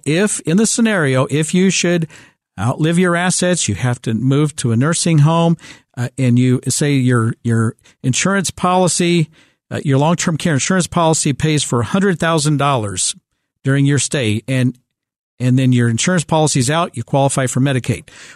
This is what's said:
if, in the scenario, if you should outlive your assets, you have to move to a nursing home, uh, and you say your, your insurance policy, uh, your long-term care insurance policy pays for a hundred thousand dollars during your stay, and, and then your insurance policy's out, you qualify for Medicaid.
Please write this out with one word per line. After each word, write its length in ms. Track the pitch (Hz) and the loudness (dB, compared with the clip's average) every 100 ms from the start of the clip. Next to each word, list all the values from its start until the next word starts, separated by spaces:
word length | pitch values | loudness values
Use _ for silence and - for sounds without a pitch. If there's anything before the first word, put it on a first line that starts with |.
| - | -2
if, 340 | 160 208 - | 0 0 -2
in 160 | - 180 | -2 0
the 100 | 220 | 0
scenario, 580 | - 226 202 143 131 139 | 0 0 2 0 0 0
if 240 | 143 156 180 | -2 0 2
you 160 | 190 | 2
should 360 | 175 175 175 - - - _ _ - | 2 0 -2 -4 -10 -20 _ _ -6
outlive 400 | 110 - 156 170 | -4 0 0 2
your 160 | 185 170 | 2 2
assets, 520 | 180 - 180 180 - | 0 0 0 0 -2
you 80 | 95 | -2
have 240 | 123 123 | -4 -4
to 120 | - | -4
move 420 | 110 127 139 151 - | -2 0 2 0 -2
to 140 | 123 | -2
a 60 | 113 | 0
nursing 420 | 143 170 175 160 | 0 0 2 4
home, 380 | 147 165 170 170 - - _ - | 4 4 2 0 -6 -20 _ -10
uh, 120 | 120 - | -10 -2
and 200 | 127 120 | 0 2
you 220 | 127 123 - | 2 0 -2
say 260 | - 147 | -2 0
your, 400 | 139 127 123 113 120 | 0 2 2 0 -2
your 320 | 117 113 113 - _ _ | -2 0 -2 -6 _ _
insurance 480 | 131 120 185 196 185 | -4 -2 0 -2 -4
policy, 800 | - 180 185 185 - 175 175 156 _ _ _ _ | -4 0 2 2 0 0 0 -2 _ _ _ _
uh, 80 | 113 | -6
your 140 | - 135 | 0 2
long-term 400 | 151 175 - 156 | 2 0 -2 -2
care 160 | 175 | 0
insurance 320 | 139 - 190 165 | 0 0 -2 0
policy 480 | 175 160 160 151 | 0 2 2 -2
pays 300 | 131 156 151 | -2 0 0
for 160 | - 120 | 0 -2
a 60 | 113 | -2
hundred 340 | 196 196 175 | 0 0 0
thousand 380 | 165 165 143 143 | 0 0 0 0
dollars 580 | 143 135 104 92 - - _ _ _ _ | 0 0 -2 -4 -6 -8 _ _ _ _
during 220 | 139 139 139 | -2 2 2
your 120 | 143 | 2
stay, 440 | - 151 110 107 - | -2 -2 -2 -2 -2
and, 300 | 131 127 - _ _ _ _ _ - | -2 -2 -4 _ _ _ _ _ -4
and 180 | 127 127 | 0 2
then 140 | 131 | 2
your 160 | 123 117 | 2 0
insurance 380 | 113 - 180 - | 0 0 -2 0
policy's 440 | 160 151 143 123 | 0 0 0 0
out, 260 | 160 175 - | -2 -4 -8
you 60 | |
qualify 440 | - 143 139 - 127 | -4 0 0 0 -2
for 140 | 127 | 0
Medicaid. 480 | 139 127 - 90 - - - | 0 0 -4 -6 -10 -20 -20